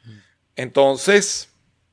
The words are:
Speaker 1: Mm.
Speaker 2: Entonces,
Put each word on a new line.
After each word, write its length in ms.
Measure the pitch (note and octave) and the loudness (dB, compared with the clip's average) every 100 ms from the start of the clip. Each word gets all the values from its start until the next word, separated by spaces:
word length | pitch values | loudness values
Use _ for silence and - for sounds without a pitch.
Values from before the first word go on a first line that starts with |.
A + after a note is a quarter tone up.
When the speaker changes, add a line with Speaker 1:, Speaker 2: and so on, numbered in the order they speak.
Speaker 1:
Mm. 60 | A2+ G#2 _ _ _ - | -20 -20 _ _ _ -12
Speaker 2:
Entonces, 960 | B2+ C#3 C#3 C3 G3 G3+ F#3+ - - _ _ _ _ | -4 2 2 2 2 2 0 -8 -12 _ _ _ _